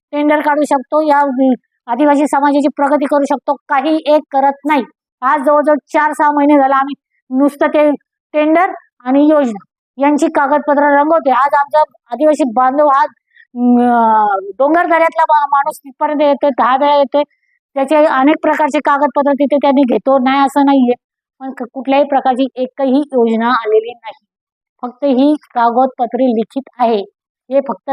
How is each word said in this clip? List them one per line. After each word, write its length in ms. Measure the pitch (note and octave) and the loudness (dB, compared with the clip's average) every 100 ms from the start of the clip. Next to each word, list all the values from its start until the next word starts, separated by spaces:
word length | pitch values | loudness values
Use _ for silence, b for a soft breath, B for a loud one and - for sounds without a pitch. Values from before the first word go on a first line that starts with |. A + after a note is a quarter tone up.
| _ | _
टेंडर 280 | D4 D4+ D4+ | -4 0 0
काढू 200 | D4+ D4 | 0 -2
शकतो, 380 | D4 C#4 B3 D4+ | 0 -2 -2 -2
या 520 | D#4 C#4+ C#4+ B3+ C4 A#3 _ _ - | 0 0 0 0 0 0 _ _ -8
आदिवासी 400 | A#3+ D4 C#4+ D4 | -2 0 2 0
समाजाची 400 | C#4 C#4+ C#4+ C#4+ D4 | 0 0 0 -2 -2
प्रगती 300 | C#4 C#4+ C#4+ | -2 0 0
करू 180 | D4 | -2
शकतो, 300 | C#4 C#4 - | -2 -4 -4
काही 440 | C#4+ - C#4 C#4+ D#4 D4 | -8 -4 -4 -2 -4 0
एक 160 | D4+ D4 | -2 0
करत 340 | C#4 C#4 C#4 C#4+ | -2 -2 -2 -4
नाही. 180 | D4+ G3+ _ _ _ | -2 -4 _ _ _
आज 200 | B3+ D4+ | -4 -2
जवळजवळ 340 | C4+ D4 C#4+ D4+ - | 2 2 2 -2 -2
चार 240 | D#4 D4+ | -2 -2
सहा 200 | D4+ D4+ | 0 0
महिने 300 | D4 C#4+ D4 | 2 2 4
झाला 140 | C4+ C4+ | 2 0
आम्ही 180 | C#4 C#4 _ _ _ C4 | -2 -8 _ _ _ 0
नुसतं 300 | C#4+ C#4+ D4+ | 0 0 0
ते 240 | D#4 D4 C#4 _ _ _ | 2 0 0 _ _ _
टेंडर 380 | D4+ D4+ D#4+ F#4+ - _ _ | -2 2 2 0 -4 _ _
आणि 280 | B3 C#4 D4 | -2 2 4
योजना 360 | D#4 C4 G3+ - _ _ - | 2 0 -6 -14 _ _ -2
यांची 300 | C#4 D4 D#4+ | 0 0 0
कागदपत्र 720 | D#4 C4+ D4 C#4+ C#4+ D4 C#4+ | 0 0 0 0 0 2 2
रंगवते. 320 | D4+ E4 C4 | 2 0 2
आज 220 | B3 C#4 | 0 0
आमचा 280 | D4 C#4+ D#4 D4+ _ _ | 0 0 0 -2 _ _
आदिवासी 320 | A#3+ D#4 D4 C#4 A3 | -2 0 2 -2 0
बांधव 320 | B3+ C#4 D4 | 0 2 2
हा, 160 | C4+ D4+ - b b b A#3+ | 2 0 -6 b b b -2
अं, 920 | B3 A#3+ A#3+ A#3+ A3+ A3 G#3 G3 G3 G3 | 2 2 2 2 2 2 0 -2 -6 -2
डोंगर 280 | C#4 E4+ F4 | 0 2 0
दऱ्यातला 380 | D#4+ E4 E4 D#4+ | 0 0 0 0
मा-, 200 | D4+ C#4+ | 0 2
माणूस 280 | C#4 D4 D4+ | -2 -2 -8
तिथपर्यंत 420 | C#4 - D4+ D4 | -20 -8 -4 0
येतोय, 280 | D4 C#4 C#4+ | 0 0 -2
दहा 280 | C4+ A#3 C4 | 0 0 2
वेळा 180 | C#4+ D4 | 2 2
येतोय, 280 | C#4 C#4+ D4 _ _ _ _ | 0 -2 -4 _ _ _ _
त्याचे 320 | C#4 C4+ D4+ D#4 | -6 0 2 2
अनेक 300 | C4 C4+ D#4 | 2 2 2
प्रकारचे 380 | D#4 D4+ D4+ D4 | -2 0 -2 0
कागदपत्र 520 | D4+ C#4+ C#4+ C#4+ C#4+ | -2 0 0 0 -2
तिथे 260 | C#4 C#4+ C#4+ | 0 0 0
त्यांनी 240 | C#4+ C4+ | 2 2
घेतो, 360 | C4 G#3+ C4+ C4+ | 0 0 0 0
नाही 240 | B3+ C#4 | 0 0
असं 200 | C4+ C#4+ C#4 | 0 0 2
नाहीये, 280 | C#4 A#3+ A#3+ _ _ _ _ | 2 2 -2 _ _ _ _
पण 140 | C4+ | -18
क-, 160 | C4+ A#3+ | -14 -14
कुठल्याही 300 | C4+ C4+ C#4 | -10 -2 0
प्रकारची 440 | D4+ C#4 C4 B3 C4 B3 | 0 0 -2 -2 -4 -4
एकही 440 | B3+ - C4+ C4 | -8 -4 -2 0
योजना 480 | D4 C4 A#3 A3 A#3 | 0 -2 0 0 -2
आलेली 460 | A#3+ A3 A3 A3+ | -2 0 -2 -2
नाही. 320 | A#3+ A3+ - _ _ _ _ _ _ | -14 -20 -20 _ _ _ _ _ _
फक्त 240 | B3 - C#4+ | -14 -6 -2
ही 300 | B3+ C#4+ D4+ - B3 | 0 0 0 -6 -2
कागदपत्रे 720 | A#3 A#3 C4 - A#3 B3 C4 | 0 0 -2 -2 -6 -2 -2
लिखित 440 | A3 G#3+ C4+ - - | -2 -4 -10 -12 -4
आहे, 220 | A#3 G#3+ G3 _ _ _ _ | -2 -2 -6 _ _ _ _
हे 80 | C4+ | -4
फक्त 320 | C4+ A3 - | -4 -10 -8